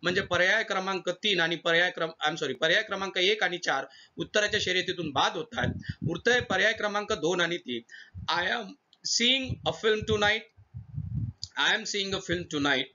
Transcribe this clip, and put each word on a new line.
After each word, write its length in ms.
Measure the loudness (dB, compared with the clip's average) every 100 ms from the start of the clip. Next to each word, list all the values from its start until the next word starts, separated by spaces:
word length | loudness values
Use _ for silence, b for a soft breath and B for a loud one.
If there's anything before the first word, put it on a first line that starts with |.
म्हणजे 180 | 0 0
पर्याय 440 | 0 2 4 4
क्रमांक 440 | 2 -2 -2 -4 -4
तीन 320 | -2 0 2
आणि 160 | 2 0
पर्याय 340 | 2 4 4
क्रम-, 380 | 0 -6 0 -2
I'm 100 | 0
sorry, 180 | -4 0
पर्याय 260 | 2 2
क्रमांक 360 | 2 -4 -4 0
एक 240 | 2 2
आणि 160 | 0 -2
चार 260 | 0 0 -2 B B -10
उत्तराच्या 440 | -2 0 2 0
शर्यतीतून 500 | 2 0 0 -4 -2
बाद 220 | 2 0
होत 120 | 0 -8 -2
आहेत. 400 | -2 -2 -8 -6 -4
उरतंय 320 | -2 2 2
पर्याय 320 | 2 2 2
क्रमांक 400 | 2 -2 -2 -2
दोन 280 | -2 0 2
आणि 160 | 0 0
तीन. 260 | -4 -8 -8 B B -14 -2
I 120 | 0
am 200 | 0 -2 -4 -14 _ _
seeing 460 | -4 2 2 2 0 -4 -4
a 40 | 0
film 300 | 0 0 0
tonight. 580 | 2 2 2 -4 _ -18 -16 -12 -10 -6 -4 -6 -8 -14 0
I 180 | 2 2
am 60 |
seeing 320 | 0 -4 -2
a 60 | -4 -2
film 120 | -4 -2
tonight. 300 | 0 2 2 0